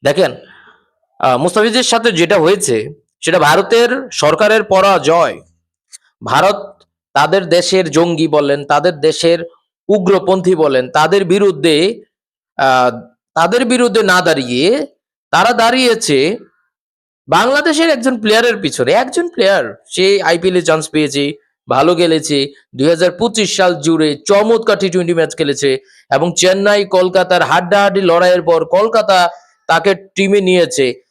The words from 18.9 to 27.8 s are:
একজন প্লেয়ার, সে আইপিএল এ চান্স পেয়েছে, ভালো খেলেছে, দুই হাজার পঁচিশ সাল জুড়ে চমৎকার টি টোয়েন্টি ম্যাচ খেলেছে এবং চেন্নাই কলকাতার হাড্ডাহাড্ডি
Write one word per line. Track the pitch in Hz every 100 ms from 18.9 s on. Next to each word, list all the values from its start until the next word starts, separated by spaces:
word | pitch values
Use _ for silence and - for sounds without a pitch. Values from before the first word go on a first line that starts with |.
একজন | 185 254 359 339
প্লেয়ার, | - 196 196 120 - _
সে | - 190 202
আইপিএল | 165 170 185 180
এ |
চান্স | 160 160 156
পেয়েছে, | 151 151 139 143 - _ _ -
ভালো | 123 151 175
খেলেছে, | 175 160 151 143 139 - _ 123
দুই | 139
হাজার | 165 180
পঁচিশ | 175 226 226 202 -
সাল | 185 170
জুড়ে | 147 165 156 139 -
চমৎকার | 202 214 226 226 196
টি | 185
টোয়েন্টি | 175 170
ম্যাচ | 170 156 -
খেলেছে | 151 139 139 131 _ _ _
এবং | 139 170 175
চেন্নাই | 180 190 202 208 196
কলকাতার | 190 185 185 180 180
হাড্ডাহাড্ডি | 147 165 180 202